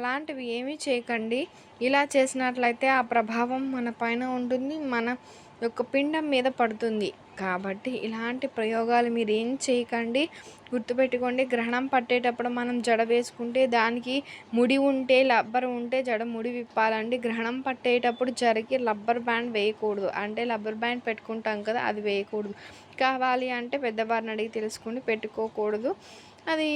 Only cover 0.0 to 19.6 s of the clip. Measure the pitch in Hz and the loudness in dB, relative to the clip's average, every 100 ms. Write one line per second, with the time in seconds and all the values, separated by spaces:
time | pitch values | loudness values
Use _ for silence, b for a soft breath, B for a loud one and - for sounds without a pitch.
0 | 247 269 311 269 247 233 262 302 285 247 | -4 -4 -6 -8 -6 -4 -4 -4 -2 -2
1 | 233 233 226 247 339 B B - 247 277 | 0 -4 0 -2 -4 B B -2 2 2
2 | 285 277 262 262 254 247 247 233 262 262 | 4 2 2 0 -2 0 0 2 2 2
3 | 233 233 220 233 240 262 269 262 240 233 | 4 2 2 0 0 -2 -2 -4 -4 -2
4 | 233 233 254 254 247 254 262 311 285 240 | -2 -2 -2 -4 -2 -2 -2 -4 -4 -2
5 | 233 247 B B B - 233 - 240 269 | -2 -4 B B B -6 -6 -4 0 0
6 | 285 311 302 262 262 254 233 220 233 214 | 0 0 2 2 2 2 0 0 -2 0
7 | 190 - - - 190 180 196 196 254 247 | -2 -6 -20 -6 -4 -2 -4 -6 -6 -6
8 | 220 226 233 254 269 - 220 226 226 240 | -6 -4 -4 -4 -4 -2 -2 0 2 2
9 | 240 233 214 214 233 269 - 247 240 233 | 2 0 0 0 0 -2 0 0 0 -4
10 | 233 247 320 B B B - 247 226 247 | 0 0 0 B B B -6 -6 -2 0
11 | 262 247 247 247 262 240 233 247 269 269 | 2 2 0 0 0 0 0 0 2 0
12 | 240 247 247 240 240 247 240 247 233 226 | 2 2 2 0 -2 -2 -2 0 2 2
13 | 226 240 240 - 233 247 262 233 226 240 | 4 2 0 -6 -2 2 4 4 2 0
14 | 247 269 B B B 226 240 269 277 269 | -2 -4 B B B 2 6 6 4 2
15 | 262 254 262 233 220 247 254 240 240 262 | 4 6 8 4 4 0 0 -4 -2 -2
16 | 254 220 233 226 233 240 233 233 220 220 | 0 -2 -2 -4 -4 -6 -4 2 2 2
17 | 226 247 233 226 226 262 262 247 247 247 | -2 -2 -2 -2 -2 -2 -4 -2 2 2
18 | 240 233 247 247 240 220 226 262 233 214 | 2 0 -2 2 2 2 0 0 0 0
19 | 214 240 240 233 240 220 | 0 0 2 0 0 0